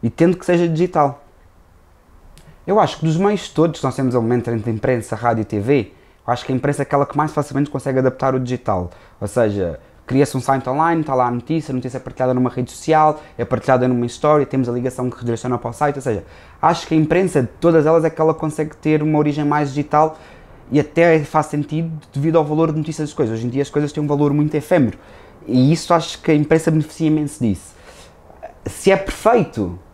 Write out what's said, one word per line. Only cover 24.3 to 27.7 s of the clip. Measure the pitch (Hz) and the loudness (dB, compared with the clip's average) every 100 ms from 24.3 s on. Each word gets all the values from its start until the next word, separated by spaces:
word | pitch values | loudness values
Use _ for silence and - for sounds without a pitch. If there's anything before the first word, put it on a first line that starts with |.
muito | 143 151 | 2 0
efêmero | 151 - 180 123 - - - - - - | -2 0 2 2 -2 -16 -20 -20 -20 -2
e | 127 131 | 4 4
isso | 160 - | 2 2
acho | 170 156 - | 0 0 -8
que | - | 0
a | |
imprensa | 151 151 160 160 | 2 4 2 2
beneficia | 160 151 - 160 | 0 0 -2 0
imenso | 156 147 - | 0 -2 -2
disso. | 117 92 - | -2 -2 -6